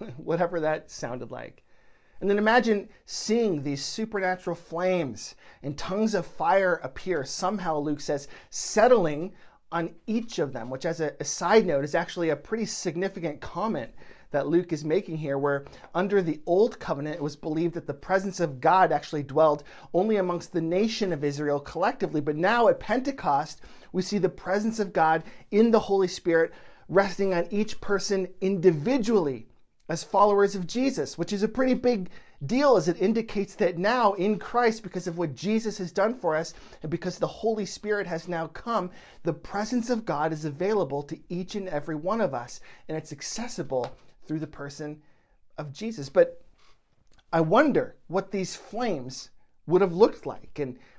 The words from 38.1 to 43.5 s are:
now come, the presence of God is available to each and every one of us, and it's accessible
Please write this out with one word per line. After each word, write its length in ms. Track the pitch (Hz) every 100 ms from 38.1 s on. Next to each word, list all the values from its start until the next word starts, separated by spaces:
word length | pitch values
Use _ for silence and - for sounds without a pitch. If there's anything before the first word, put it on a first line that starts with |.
| 165 180
now 180 | 165 160
come, 460 | - - 226 180 - - -
the 100 | 170
presence 560 | 156 - 202 214 247 233
of 160 | 233 202
God 260 | 147 156
is 140 | 156 156
available 560 | 143 185 214 151 139
to 160 | 143 160 -
each 260 | 175 185 208
and 120 | 185
every 280 | 147 147 156
one 260 | 165 226
of 140 | 190 123
us, 260 | 120 - - - -
and 80 | 156
it's 160 | 160
accessible 800 | 139 - - 226